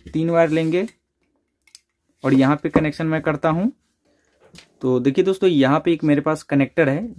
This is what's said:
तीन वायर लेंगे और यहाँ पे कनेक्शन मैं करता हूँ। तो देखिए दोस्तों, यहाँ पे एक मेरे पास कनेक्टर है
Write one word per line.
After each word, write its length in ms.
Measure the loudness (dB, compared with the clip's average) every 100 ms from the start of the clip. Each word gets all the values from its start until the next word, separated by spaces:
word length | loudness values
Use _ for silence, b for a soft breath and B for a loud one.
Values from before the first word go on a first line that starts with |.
| -10
तीन 160 | -6 -2
वायर 200 | 2 2
लेंगे 380 | 0 0 -2 -4 _ _ _ _ _ _ _ _ -20 _ _ _ _
और 100 | 0
यहाँ 220 | 2 4 0
पे 120 | 0
कनेक्शन 380 | -2 -2 -4 -4
मैं 140 | -2
करता 280 | -2 -2 -2
हूँ। 220 | 0 -2 -6 _ _ _ _ _ _ _ -20 _ _
तो 180 | -2 0
देखिए 240 | 0 0
दोस्तों, 260 | 0 0 0
यहाँ 300 | 2 2 2
पे 140 | 0
एक 100 | -2
मेरे 180 | 0 0
पास 220 | 0 -4 -2
कनेक्टर 440 | -2 0 0 0
है 240 | 0 -6